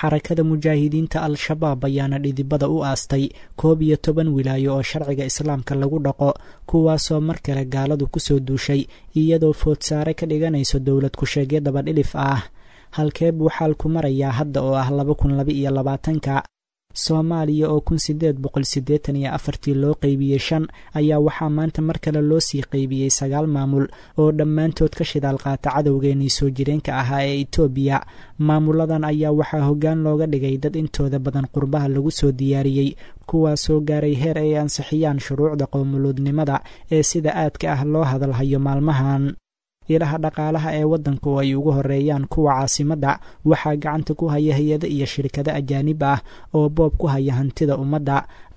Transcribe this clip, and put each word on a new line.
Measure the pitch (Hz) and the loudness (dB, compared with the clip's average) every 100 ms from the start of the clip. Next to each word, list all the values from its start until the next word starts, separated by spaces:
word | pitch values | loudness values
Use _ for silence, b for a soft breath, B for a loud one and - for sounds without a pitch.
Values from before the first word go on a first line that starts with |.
Xarakada | 156 151 - 165 | 0 0 0 0
mujaahidiinta | 160 156 156 151 147 156 160 160 | 2 2 2 2 2 0 -2 -2
Al-Shabaab | 160 147 - 156 156 135 135 | -2 -4 -4 -2 -2 -2 -2
ayaana | 139 139 139 | -2 -2 -2
dhidibada | 139 135 135 147 139 | -2 -4 -2 0 0
u | 156 | 0
aastay | 143 135 - 135 139 B B - | -2 -4 -2 0 -2 B B -2
koob | 160 160 | 2 4
iyo | 156 151 | 4 2
toban | - 156 160 | 2 0 2
wilaayo | 139 131 135 135 135 | 0 0 0 0 0
oo | |
sharciga | - 156 - 135 135 | -2 -4 -4 -4 -2
Islaamka | - 151 139 120 139 | -2 -2 -4 -2 -2
lagu | 139 156 | 0 0
dhaqo, | 139 - 139 - B B - | 0 0 0 0 B B 0
kuwaasoo | 165 160 156 - 156 | 4 4 4 2 0
mar | 156 165 | 0 -4
kale | - 139 131 | -4 -4 -2
gaaladu | 135 135 151 139 | -2 0 0 0
ku | 160 | 2
soo | - 143 | 2 2
duushay, | 131 131 - 139 - B B 156 | 2 -4 0 0 -2 B B 0
iyadoo | 156 165 160 | 2 4 4
food | 147 156 147 | 2 0 0
saare | - 151 156 | 0 -2 -2
ka | 160 165 | -2 -2
dhiganayso | 151 165 151 135 139 | 0 0 0 0 0
dowlad | 135 135 135 - | 2 2 0 -2
ku-sheegyo | 135 147 135 151 | -4 -2 0 0
daba | 143 139 | 0 -2
dhilif | 139 156 139 - | 0 0 0 0
ah. | 139 135 - b b b b | 0 0 -4 b b b b
Halkee | - 151 - 165 | -2 -2 0 0
buu | 165 156 | 2 0
xaalku | - 160 147 156 | 2 -2 0 0
marayaa | 165 147 135 135 | 0 0 0 0
hadda | 123 151 135 | -2 -2 -2
oo | 135 135 | 0 0
ah | 131 | 0
laba | 143 143 147 | 0 0 0
kun | 143 139 | 2 2
laba | 139 | 0
iyo | 139 139 | 0 0
labaatanka? | 135 131 135 - 156 139 135 - _ _ _ _ | 0 -2 -2 -2 -2 0 -4 -4 _ _ _ _
Soomaaliya | - - 160 160 170 156 151 156 | -4 0 2 0 0 0 0 2
oo | 151 | 0
kun | - 160 | 0 0
siddeed | - 151 160 139 | 0 0 0 -2
boqol | 135 - 135 | -4 -4 -2
siddeetan | 139 131 147 - 143 | -2 0 -2 0 -4
iyo | 135 | -4
afartii | 151 - - - 135 | -4 -6 -6 -2 0
loo | 143 | 0
qaybiyey | 151 143 139 139 139 | 0 0 0 2 0
shan, | - 160 160 B B | 0 -2 -2 B B
ayaa | 156 151 151 | 0 2 4
waxaa | 151 - 160 | 2 0 -2
maanta | 151 160 156 | 0 -2 -2
mar | 156 165 | -2 -2
kale | - 151 | -2 0
loo | 147 160 | 2 2
sii | - 139 131 | 2 -2 -4
qaybiyey | 139 135 135 135 | -4 -2 -2 0
sagaal | 135 139 139 160 | 0 0 -2 0
maamul | 143 135 139 139 B B - | 0 0 0 -2 B B 0
oo | 156 | 2
dhammaantood | 156 151 151 160 160 156 - | 2 0 0 0 0 0 0
ka | 165 | -4
shidaal | 147 139 139 | -2 -2 -2
qaata | 139 135 147 | -2 -4 -2
cadowgeenii | 135 147 135 139 139 139 | 0 2 2 2 2 0
soo | - 143 | 0 0
jireenka | 131 139 151 - 131 | 0 -2 -2 -2 -2
ahaa | 127 139 139 | -2 0 -2
ee | 139 139 | -2 -2
Itoobiya. | - 151 131 139 139 - B B B | 2 2 2 0 0 -4 B B B
Maamuladan | 151 156 156 156 160 160 156 | 2 4 4 2 2 0 0
ayaa | 151 151 | 0 2
waxaa | 151 151 156 143 | 2 0 0 0
hoggaan | 147 156 160 | 2 2 2
looga | 156 151 156 | 2 0 0
dhigay | 143 135 135 | 0 0 -2
dad | 147 160 | -2 -2
intooda | 156 - 143 135 | -4 -2 -2 0
badan | 131 135 131 | -2 -2 -2
qurbaha | 143 139 151 139 | -2 0 0 0
lagu | 135 143 | 0 0
soo | - 143 | 2 2
diyaariyey, | 131 135 139 139 135 139 - B B - | 2 0 2 2 2 0 -2 B B -4
kuwaasoo | 165 160 147 - 156 147 | 2 2 2 2 0 2
gaaray | 151 147 135 | 0 0 0
heer | 160 156 | 0 0
ay | 151 151 | 0 0
ansixiyaan | 151 - 143 156 160 139 | -2 -4 -2 0 2 0
shuruucda | - 139 151 147 135 | -4 0 0 0 -2
qowmuluudnimada | 143 139 139 139 131 139 147 147 139 B B B | 0 0 0 0 0 0 0 0 -2 B B B
ee | 156 | 2
sida | 147 170 151 180 | 2 0 0 0
aadka | 156 - 160 | -2 -2 -2
ah | 147 147 | -2 0
loo | 156 | 2
hadal | 165 135 139 | 2 0 0
hayo | 120 135 135 | 0 0 0
maalmahan. | 139 139 147 143 135 139 139 - _ _ _ _ - | 0 0 2 2 2 2 0 -4 _ _ _ _ 0
Ilaha | 160 160 160 | 0 2 -2
dhaqaalaha | 156 156 156 156 160 151 | -2 -2 -2 -2 -2 0
ee | 151 | 0
waddanka | 160 147 139 147 | 0 0 -2 0
oo | 139 | 0
ay | 135 135 | 0 0
ugu | 147 | 2
horreeyaan | 139 135 139 143 143 135 | 2 2 0 0 0 -2
kuwa | - 151 | 2 2
caasimadda, | 131 135 - 147 160 139 - B B 151 | 2 0 0 0 0 0 -2 B B 2
waxaa | 156 156 147 | 2 2 -2
gacanta | 151 151 - | -2 -4 -2
ku | 156 165 | -2 0
haya | 147 151 | 2 2
hay-ado | 139 151 151 151 | 2 2 0 -2
iyo | 147 139 | -2 -4
shirkado | - 139 - 143 | -4 -4 -2 -2
ajaanib | 147 135 139 147 156 | -2 -2 0 0 0
ah | 139 139 B B B | 2 0 B B B
oo | 160 151 | 2 2
boob | 156 156 - | 4 2 2
ku | - | 0
haya | 135 139 | 0 0
hantida | 127 139 - 156 139 | 0 -2 0 0 0
ummadda. | 139 151 139 139 - B B | 0 -2 0 -2 -2 B B